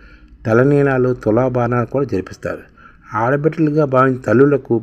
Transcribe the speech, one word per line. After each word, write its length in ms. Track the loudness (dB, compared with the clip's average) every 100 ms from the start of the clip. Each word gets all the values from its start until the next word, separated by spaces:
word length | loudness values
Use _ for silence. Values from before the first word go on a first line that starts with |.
| -20 -20 -20 -12 0
తలనీలాలు, 680 | 2 4 2 2 0 -2
తులాభారాలు 720 | -2 0 0 0 -2 -2 -2 -4
కూడా 200 | -4 -4
జరిపిస్తారు. 520 | -6 -8 -12 -12 -12 -14 _ -20 -20 -10
ఆడబిడ్డలుగా 720 | -4 -2 0 -2 0 -2 0 0
భావించిన 360 | 2 2 0
తల్లులకు, 600 | 0 4 4 2 -2 -4